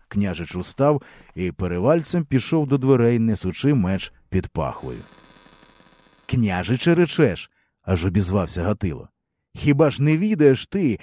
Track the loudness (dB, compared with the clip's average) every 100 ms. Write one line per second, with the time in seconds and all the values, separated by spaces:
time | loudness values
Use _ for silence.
0 | _ -2 -2 -4 -8 -8 -8 0 0 0
1 | -4 -20 -16 -6 -6 -4 -4 0 2 0
2 | 0 -4 0 -2 0 -2 0 0 4 4
3 | 4 2 0 0 -4 -2 0 2 2 -2
4 | -6 -18 _ -4 -4 -4 -6 -8 -12 -14
5 | -16 -20 -20 -20 -20 -20 -20 _ _ _
6 | _ _ -4 0 0 -2 -2 0 2 2
7 | 2 2 0 0 -10 _ _ _ -4 -2
8 | 0 0 0 0 -2 -2 -4 -2 -4 -6
9 | -12 _ _ _ _ -4 0 2 2 2
10 | 0 2 0 4 4 4 0 -2 -2 -2